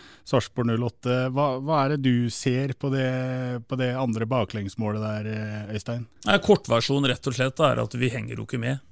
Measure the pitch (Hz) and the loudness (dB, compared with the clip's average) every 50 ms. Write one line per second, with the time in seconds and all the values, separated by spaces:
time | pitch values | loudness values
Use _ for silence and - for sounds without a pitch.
0 | - - - - _ - 135 123 - - - 127 117 120 113 117 123 117 - _ | -20 -20 -20 -20 _ 0 0 0 0 0 -2 -2 0 2 2 0 0 -2 -4 _
1 | - 123 123 127 127 131 127 139 147 139 127 131 139 156 160 143 135 139 151 143 | -2 -2 0 0 0 0 0 0 0 0 0 -2 -2 0 2 2 2 2 0 0
2 | 131 127 123 120 120 117 - - - 135 123 131 139 131 131 - - 135 135 135 | 2 2 2 2 0 0 -2 -2 0 0 0 0 0 -2 -4 -4 -2 -2 0 0
3 | 131 127 131 127 127 131 127 127 127 123 123 120 110 - 131 127 127 123 123 131 | 0 0 -2 -2 -4 -4 -4 -4 -4 -4 -6 -8 -6 -6 -2 -2 0 0 0 0
4 | 135 117 110 113 113 113 131 123 110 - - 107 98 98 - - 110 104 107 107 | 0 0 0 0 0 0 2 0 0 0 -2 -6 -6 -6 -4 -2 -2 -2 -2 -2
5 | 107 107 107 107 104 110 107 107 107 107 107 107 107 104 107 104 - 127 117 120 | -2 -4 -4 -4 -4 -4 -6 -6 -6 -6 -8 -8 -8 -8 -8 -6 -6 -6 -6 -6
6 | 117 - _ - - - 202 202 - 208 202 - - - 117 117 - - 139 139 | -8 -10 _ -4 2 2 2 4 6 6 4 4 4 2 2 2 4 2 2 2
7 | 139 131 123 - - 139 117 127 127 131 - - 156 135 120 117 117 107 - 120 | 2 2 0 0 -2 -4 -2 0 0 0 2 4 4 4 4 2 0 -2 -2 -2
8 | 127 120 120 117 110 117 107 110 107 - - 120 117 123 139 135 - - | 0 0 -2 -4 -6 -6 -8 -8 -6 -6 -4 -4 -2 -2 -4 -4 -8 -14